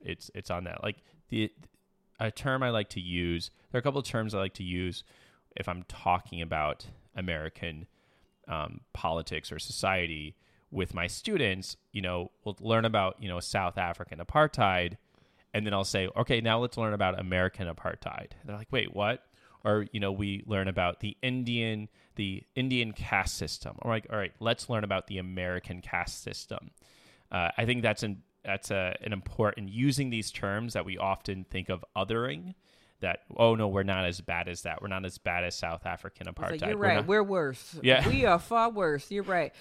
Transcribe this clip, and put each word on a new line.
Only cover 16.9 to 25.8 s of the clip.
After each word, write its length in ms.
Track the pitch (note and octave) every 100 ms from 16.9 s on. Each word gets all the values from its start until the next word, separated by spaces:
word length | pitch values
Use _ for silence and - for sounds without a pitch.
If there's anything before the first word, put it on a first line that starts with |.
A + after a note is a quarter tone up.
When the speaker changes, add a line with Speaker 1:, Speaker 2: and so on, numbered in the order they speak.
Speaker 1:
about 260 | G#2 F#2+ F#2
American 480 | F#2 F#2 F#2 - F2
apartheid." 640 | D#2+ - E2 - - - -
And 60 | -
they're 80 | G#2
like, 140 | A2
"Wait, 220 | B2+ F#2+ F#2+
what?" 280 | G#2 B2+ _ _ - -
Or, 240 | G#2+ G#2+ G2+
you 80 | G#2+
know, 120 | G2
we 320 | G2 G2+ G2 -
learn 220 | G2+ F#2+
about 320 | F#2 F2 F2
the 180 | G#2+ -
Indian, 640 | B2+ B2+ A#2+ A#2+ A2+ G#2+ G#2+ _ _ -
the 260 | G2+ F#2+ - -
Indian 360 | C3 B2+ A2+
caste 440 | - - G2 F#2 -
system. 420 | D#2 - - -
I'm 80 | A#2
like, 160 | A2+ -
"All 60 | G#2+
right, 140 | F#2+ -
let's 300 | A2+ A#2+ -
learn 140 | A2+
about 240 | G#2 F#2+ -
the 100 | F#2+
American 640 | F#2 F#2 F2+ F2+ - F2+